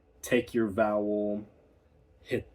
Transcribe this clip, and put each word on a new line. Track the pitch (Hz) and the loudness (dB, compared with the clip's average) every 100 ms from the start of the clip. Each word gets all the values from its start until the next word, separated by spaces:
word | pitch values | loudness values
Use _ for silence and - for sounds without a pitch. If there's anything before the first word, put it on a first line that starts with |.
| _ _ | _ _
take | - 123 120 | 0 0 0
your | 120 113 | 0 0
vowel, | 98 107 104 104 104 104 104 - - _ _ _ _ _ _ | 2 2 2 0 0 -2 -4 -8 -18 _ _ _ _ _ _
hit, | - 120 - | -6 -6 -6